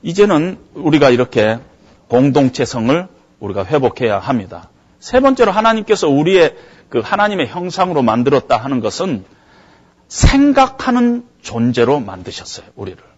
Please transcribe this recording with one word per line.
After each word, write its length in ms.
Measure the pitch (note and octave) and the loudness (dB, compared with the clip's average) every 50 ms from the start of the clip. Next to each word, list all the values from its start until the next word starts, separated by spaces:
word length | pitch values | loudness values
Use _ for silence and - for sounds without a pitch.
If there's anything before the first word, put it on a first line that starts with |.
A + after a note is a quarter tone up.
이제는 560 | - G#3 E3+ F#3+ G3+ G#3 F#3 D3 D#3 F#3 F3+ - - _ _ | -8 -6 0 2 2 2 4 0 0 -2 -6 -10 -18 _ _
우리가 360 | - D3 D#3 D3+ D3+ C#3+ C3+ | -6 -2 0 2 4 4 4
이렇게 500 | B2 A#2+ B2+ - - A#2+ G#2+ G#2+ A2+ A#2 - _ _ _ _ _ _ _ _ _ | 4 2 0 0 0 0 0 0 0 -4 -8 _ _ _ _ _ _ _ _ _
공동체성을 1000 | A#2 B2 C3 C#3+ B2+ D3 C#3 B2+ - - C3 A2+ - B2 A2 A#2+ C#3+ E3+ F#3 F#3 _ _ _ _ _ _ | 0 2 2 4 2 2 2 2 0 -2 -6 -4 -4 -4 -2 0 0 0 -2 -6 _ _ _ _ _ _
우리가 260 | - G2+ F#2+ G2 F#2+ | -10 -8 -6 -6 -6
회복해야 540 | - D3 D3 C3 A#2 - - B2+ A2+ G2+ G2 | -2 -2 0 0 0 -2 0 -2 -2 -2 -2
합니다. 500 | F#2+ B2+ C#3 A#2 F#2+ F2+ F2+ E2+ - - _ _ _ _ _ _ | -2 -2 -4 -4 -4 -8 -16 -20 -20 -20 _ _ _ _ _ _
세 220 | - - - B3+ | -16 -2 0 2
번째로, 300 | C4+ C4+ C4+ B3+ A#3+ G#3 | 2 2 4 4 2 2
하나님께서 580 | F#3 G#3 A3 A3+ A3+ A3 G#3 - G#3+ F#3 - D#3 | 2 2 2 0 0 0 0 -2 -2 0 2 0
우리의 460 | C#3 C#3 D3+ F3 F#3+ F#3 E3 D3+ - - - - - - _ _ | 2 2 2 2 4 4 4 2 0 -6 -20 -20 -20 -20 _ _
그 100 | - B2 | -4 -4
하나님의 480 | A2 - - G3+ G#3 G#3 G#3 F#3 D3 A2 | -2 -2 -2 0 0 0 0 -4 -6 -6
형상으로 540 | G2+ F3 F3 F3+ E3 - F#3 F#3 F3 D3 | -6 -8 -8 -8 -2 -2 -2 0 0 0
만들었다 560 | B2+ A2+ G#2+ A#2+ B2 C#3 C#3 C3 - - C3 A2 | 0 0 0 0 0 2 2 0 0 0 -2 -2
하는 220 | A2+ C3+ C#3 B2 | -2 -4 -6 -4
것은 440 | G#2+ G#2+ - - F3 G3 D3 G2+ F#2+ _ _ _ _ _ _ _ _ _ _ _ _ _ _ _ _ _ | -4 -6 -6 -4 -6 -4 -6 -8 -10 _ _ _ _ _ _ _ _ _ _ _ _ _ _ _ _ _
생각하는 1160 | - - - - - C#4 C#4+ C#4+ C4+ C#4 C4+ C4 - - - B3+ A#3+ B3 A#3+ A#3+ A#3+ A#3+ A#3+ _ _ _ | -6 2 2 4 4 4 4 4 4 4 2 2 0 -6 -4 -2 0 2 2 0 0 -2 -8 _ _ _
존재로 580 | _ - G#2+ A2+ A#2 A#2+ B2 B2 A#2+ A#2 C#3 D3 | _ -10 -4 -2 -2 0 2 2 2 2 2 -2
만드셨어요, 680 | A#2 G2 F#2+ F#2 F2+ F#2 F2+ - - - - - - - _ | -2 -8 -14 -14 -14 -14 -14 -16 -16 -16 -18 -18 -20 -20 _
우리를. 260 | - G2+ F#2+ F#2 - - _ _ | -14 -14 -14 -14 -16 -20 _ _